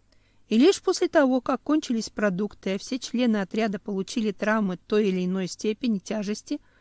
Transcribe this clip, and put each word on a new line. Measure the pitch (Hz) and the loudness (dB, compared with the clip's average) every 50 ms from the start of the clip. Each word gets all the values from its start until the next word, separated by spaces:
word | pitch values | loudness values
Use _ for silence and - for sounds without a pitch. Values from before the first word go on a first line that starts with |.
| _ _ _ _ _ _ _ _ _ _ | _ _ _ _ _ _ _ _ _ _
И | 214 220 | 4 6
лишь | 262 359 392 - | 6 6 6 4
после | - - 359 - 381 339 | 0 -2 0 0 0 2
того, | - 330 285 254 254 262 | 4 4 4 4 4 0
как | - - 269 233 - | 0 -2 -4 -4 0
кончились | - 294 311 - - 247 226 214 - | 0 0 0 2 0 -2 -2 -2 -4
продукты, | - - 208 208 185 175 208 202 - - - 196 190 | -6 -2 0 0 0 0 -4 -6 -6 -8 -6 -4 -4
а | 196 | -4
все | - - 254 262 | -4 -6 -8 -8
члены | - - - 233 254 240 214 208 | -8 -6 -2 0 2 2 2 0
отряда | 196 - - 214 220 220 196 208 | -2 -2 -2 -2 -2 -2 -2 -6
получили | - - 208 190 190 - - 247 220 214 | -6 -6 -6 -6 -6 -4 -4 -2 -2 -2
травмы | 190 - - 208 214 226 208 185 185 - | -2 -2 -2 0 0 0 0 -2 -4 -6
той | - _ 214 208 220 202 | -6 _ 0 2 2 2
или | 185 180 180 | 0 0 0
иной | 180 185 190 185 175 | -2 -2 -2 -4 -6
степени | - - - 214 220 - - 247 220 190 | -8 -6 -4 -4 -4 -2 -2 -2 -2 -2
тяжести, | - - 214 220 202 190 214 - - - 294 294 - _ _ _ | -2 -6 -6 -6 -4 -6 -6 -8 -6 -8 -8 -8 -8 _ _ _